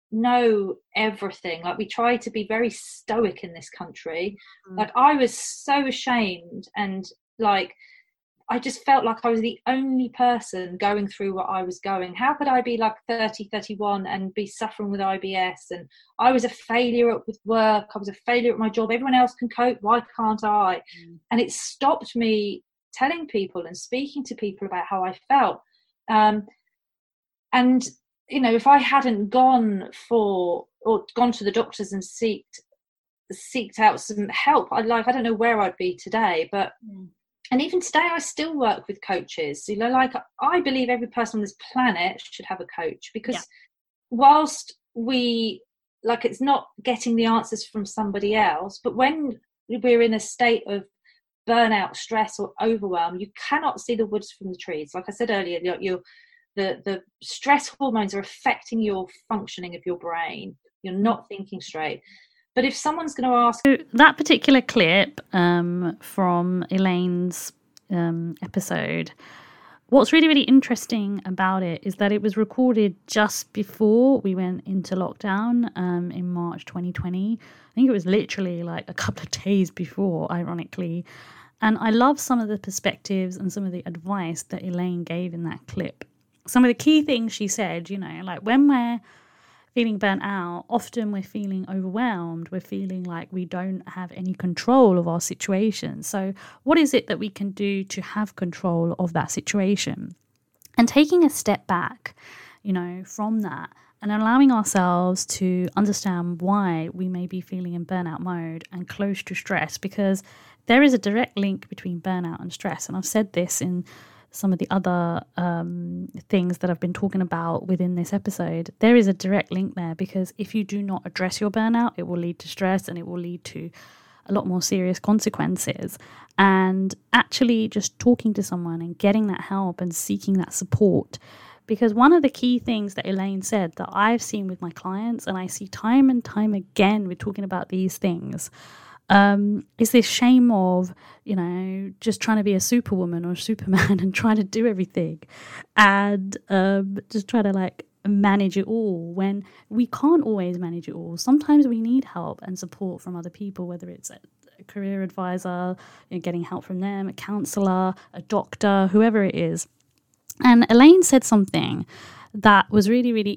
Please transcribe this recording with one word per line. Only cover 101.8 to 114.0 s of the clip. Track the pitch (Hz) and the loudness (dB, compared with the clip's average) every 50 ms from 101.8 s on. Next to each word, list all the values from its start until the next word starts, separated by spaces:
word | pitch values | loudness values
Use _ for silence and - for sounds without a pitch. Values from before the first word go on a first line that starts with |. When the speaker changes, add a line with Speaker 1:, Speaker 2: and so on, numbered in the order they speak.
| 175 - - - - - - _ - - - - - - - _ - | -2 -4 -8 -10 -16 -16 -16 _ -20 -20 -20 -20 -20 -20 -20 _ -6
Speaker 2:
you | 208 185 | -4 -4
know, | 180 175 175 180 180 185 | -4 -4 -6 -8 -12 -14
from | - - - 208 214 226 220 | -14 -8 -6 -4 -2 -2 -2
that | 208 175 139 147 - - _ _ _ _ _ - - | -4 -4 -8 -10 -12 -14 _ _ _ _ _ -10 -6
and | 208 | -2
allowing | 208 214 220 220 233 262 277 269 | -2 0 2 4 6 8 8 8
ourselves | 247 220 214 - - 202 185 180 180 175 180 180 185 185 - | 6 4 2 2 2 2 4 4 4 2 2 0 0 -2 -4
to | - - - 190 185 180 180 180 - - | -6 -6 -2 -2 0 0 0 -2 -2 0
understand | - 208 208 202 - - 202 180 175 175 175 175 160 175 | 0 0 0 0 -2 -2 -2 -2 -2 -2 -4 -6 -4 -2
why | 180 202 208 202 185 170 160 160 170 - | 0 0 2 2 0 -2 -2 -4 -6 -6
we | 180 190 185 | -6 -6 -6
may | 185 180 180 180 | -6 -6 -8 -8
be | - 185 | -8 -10
feeling | 175 - - 185 180 175 175 | -10 -8 -10 -8 -8 -8 -8
in | 175 175 | -8 -6
burnout | - 190 185 175 165 160 - | -6 -4 -4 -4 -4 -6 -8
mode | 170 180 180 175 165 165 160 165 - - - | -6 -6 -6 -6 -6 -8 -10 -12 -14 -14 -12
and | 175 175 - | -12 -12 -12
close | - - 202 202 196 190 - | -8 -6 -4 -4 -4 -6 -8
to | - 185 | -10 -10
stress, | - - - 196 165 151 160 - - | -10 -6 -4 -2 -2 -2 -4 -6 -8
because | - 190 - - 202 196 190 190 - - - - - - - _ _ | -10 -8 -4 -2 0 0 0 0 -4 -10 -20 -20 -20 -20 -20 _ _
there | - 233 254 285 | 4 6 8 8
is | 285 254 | 8 6
a | 220 | 4
direct | - 208 202 226 247 - - 202 | 2 0 0 0 -2 -2 -2 -2
link | 196 196 190 190 - - | -2 -2 -2 -4 -8 -14
between | - - - 185 175 170 | -16 -12 -10 -8 -8 -6
burnout | 160 190 185 180 175 165 165 - | -4 -4 -4 -4 -4 -6 -8 -8
and | - 180 - | -12 -12 -12
stress. | - - 202 160 - - - | -8 -8 -8 -8 -8 -10 -8
And | - | -8
I've | 185 185 | -6 -6
said | - - 220 214 196 - | -2 0 0 0 0 0
this | 175 180 180 - - - | -2 -2 -2 -2 -4 -4
in | 180 180 175 175 - - - | -2 -4 -4 -6 -8 -14 -20